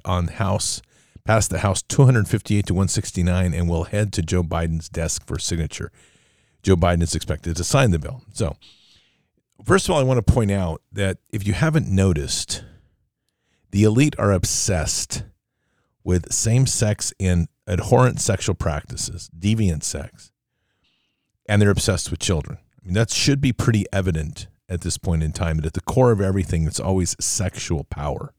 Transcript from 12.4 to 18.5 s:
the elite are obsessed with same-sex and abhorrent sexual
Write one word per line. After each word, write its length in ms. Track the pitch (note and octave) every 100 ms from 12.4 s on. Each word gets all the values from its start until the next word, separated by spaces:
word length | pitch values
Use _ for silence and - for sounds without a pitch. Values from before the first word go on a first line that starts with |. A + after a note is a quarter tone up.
| - - - - _ _ _ _ _ _ _ _ _
the 140 | G2
elite 320 | G#2+ A2+ D3+ -
are 120 | G#2
obsessed 920 | F#2 - - - F2 C#2 - - - - _ _ _ _ _ _ _
with 260 | - F2+ -
same-sex 840 | - A2+ A#2+ C3 - G#2+ G#2 - -
and 300 | F#2+ F2+ E2 _ -
abhorrent 540 | E2+ - B2 B2+ -
sexual 340 | - G2 -